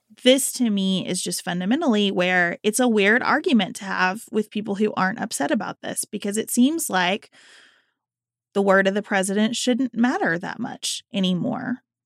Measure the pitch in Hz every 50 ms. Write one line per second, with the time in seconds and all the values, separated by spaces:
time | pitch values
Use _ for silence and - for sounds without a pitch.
0 | _ _ 214 - - 254 262 277 - - - - 247 226 202 196 190 190 190 180
1 | - - 185 180 - 175 180 - - 175 175 180 180 190 247 320 349 285 214 208
2 | 202 196 160 185 175 180 185 180 175 170 175 - - 214 214 - 254 247 220 208
3 | 190 202 220 254 - - 226 294 311 381 285 214 185 - - - 208 190 190 190
4 | 185 185 190 226 - - - 220 208 - - 214 208 214 196 190 214 214 - -
5 | 190 214 226 - 190 - - - 277 294 311 214 190 - - - - - - -
6 | - - - 196 - 202 202 220 - - - 240 247 277 320 330 - - 202 185
7 | 180 180 196 - - _ _ - - - - - - _ _ _ _ _ _ _
8 | _ _ _ _ _ _ _ _ _ _ _ 202 202 196 190 196 196 190 196 208
9 | 202 - 214 190 190 202 196 208 214 226 233 - - 254 240 233 269 240 - 220
10 | 233 247 302 415 392 180 165 175 170 - - - - 131 - - - - - -
11 | - _ - 196 190 180 180 170 - - - - - - 247 - _ _ _ _
12 | _